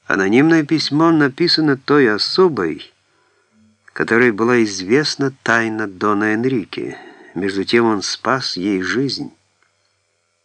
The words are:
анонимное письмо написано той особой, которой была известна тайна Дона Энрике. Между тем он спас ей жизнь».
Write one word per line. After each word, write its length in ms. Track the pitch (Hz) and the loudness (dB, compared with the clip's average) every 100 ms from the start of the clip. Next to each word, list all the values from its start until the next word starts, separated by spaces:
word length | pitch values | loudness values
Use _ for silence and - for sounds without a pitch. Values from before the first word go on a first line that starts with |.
| - | -4
анонимное 540 | 92 95 113 160 165 | -2 2 4 4 2
письмо 480 | 147 156 - 143 165 | 2 -2 -2 0 2
написано 680 | 160 143 131 170 - 156 131 | 2 2 0 0 2 2 0
той 340 | - 147 123 | 2 4 4
особой, 800 | 104 - - 185 120 85 71 - _ _ _ _ _ _ _ _ _ _ | 2 0 2 2 2 -4 -4 -12 _ _ _ _ _ _ _ _ _ _
которой 380 | - 80 113 123 | -6 0 2 2
была 320 | 101 113 123 | 2 2 2
известна 680 | 107 95 92 131 151 - 139 135 | 0 -2 0 0 0 -2 -4 -4
тайна 440 | - 113 113 110 104 | -2 0 0 -4 -6
Дона 460 | 92 104 101 107 | -4 -2 0 0
Энрике. 640 | 110 127 127 82 - 62 - - - - 82 | 0 0 -2 -4 -8 -10 -10 -18 -20 -14 -6
Между 280 | 98 98 | -4 -2
тем 220 | 92 117 117 | 0 2 2
он 160 | 104 | 0
спас 560 | - - 107 131 131 90 | -4 -6 -4 -2 -4 -6
ей 240 | 95 95 | -2 -2
жизнь». 500 | 92 107 139 - - - _ _ _ _ _ _ _ _ _ _ | -2 -4 -4 -6 -10 -16 _ _ _ _ _ _ _ _ _ _